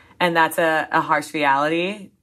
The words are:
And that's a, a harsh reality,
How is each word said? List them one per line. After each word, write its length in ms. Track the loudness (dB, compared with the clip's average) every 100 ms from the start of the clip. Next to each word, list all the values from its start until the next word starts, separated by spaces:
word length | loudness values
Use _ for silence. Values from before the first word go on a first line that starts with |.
| _ -2
And 180 | 0 2
that's 220 | 2 2
a, 300 | 0 0 0
a 100 | -2
harsh 320 | 0 -2 -2
reality, 800 | -2 2 2 2 0 -4 -6 -16 _